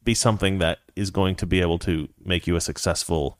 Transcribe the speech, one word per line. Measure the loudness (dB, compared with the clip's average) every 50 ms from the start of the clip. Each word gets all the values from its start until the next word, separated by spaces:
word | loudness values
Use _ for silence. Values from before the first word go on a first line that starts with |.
| _
be | 0 0
something | 2 4 2 2 4 2 0 2 2
that | 0 0 0 -2 _ _ _
is | -4 -4 -4
going | 0 0 2 2 2
to | -2 -2
be | 0 2 2
able | 2 2 0 0
to | 0 -2 -2 -2 -2 -6 -10 _ -6
make | -2 -2 -2 0
you | 0 0
a | 0
successful | 0 -2 -6 -4 -2 -2 -2 -2 -2 -2 -2 -2 -2 -2 -6 _